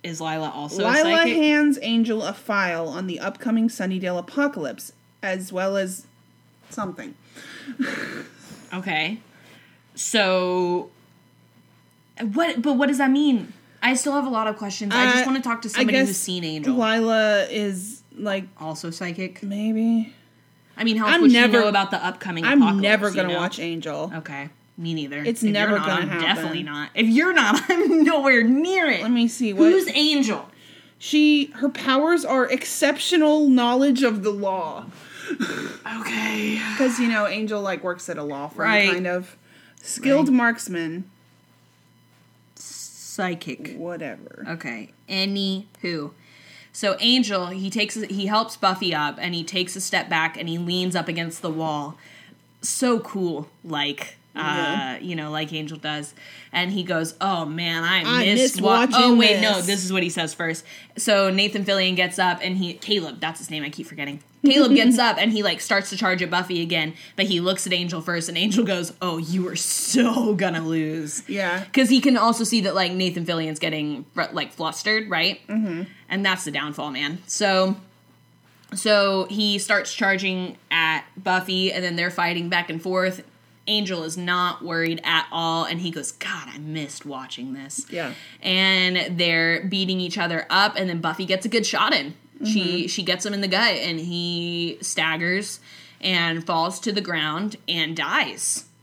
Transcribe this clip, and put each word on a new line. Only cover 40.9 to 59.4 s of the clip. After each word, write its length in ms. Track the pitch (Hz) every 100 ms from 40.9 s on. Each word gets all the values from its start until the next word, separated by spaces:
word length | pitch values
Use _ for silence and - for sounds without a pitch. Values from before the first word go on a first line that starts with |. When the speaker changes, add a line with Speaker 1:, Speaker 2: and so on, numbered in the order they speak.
| 170 190 _ _ _ _ _ _ _ _ _ _ _ _ _ _
Speaker 1:
Psychic. 1200 | - - - - - - - 185 170 156 127 - -
Speaker 2:
Whatever. 680 | 170 170 151 104 - - -
Speaker 1:
Okay. 420 | 165 131 117 101 _ -
Anywho. 1040 | 190 196 202 196 190 208 - 180 165 147 - _ - - - -
So 240 | - 202 190
Angel, 480 | 233 254 208 196 180
he 200 | 190 190
takes, 240 | 220 208
he 320 | 226 214 196 196
helps 300 | 214 226 -
Buffy 380 | 190 185 185
up, 240 | 156 147 -
and 140 | 180
he 100 | 170
takes 320 | 165 190 185 190
a 40 |
step 280 | 185 185 147
back, 300 | 165 165 -
and 100 | 170
he 80 | 165
leans 380 | 170 180 180 175
up 120 | 165
against 340 | 170 165 -
the 80 | 170
wall. 480 | 156 160 147 147 160 - - - _ _ _
So 360 | - - 254 233
cool, 480 | - 196 180 147 - _
like, 520 | 170 147 147 139 - - _
Speaker 2:
Yeah. 600 | - 156 147 143 139 131 123
Speaker 1:
uh, 40 |
you 100 | 180
know, 160 | 165 151
like 220 | 151 156
Angel 240 | 160 151 151
does. 380 | 151 151 147 - - - -
And 180 | 175 180
he 120 | 196
goes, 320 | 175 165 156 -
Oh, 240 | 196 175
man, 380 | 156 160 170 165
I 160 | 170 185
Speaker 2:
"I 220 | 190 247
Speaker 1:
missed 300 | 208 220 262 185
Speaker 2:
missed 40 |
Speaker 1:
wa-," 180 | 196 233
Speaker 2:
watching 140 | 254 247
Speaker 1:
Oh, 180 | 247 233
wait, 240 | 226 202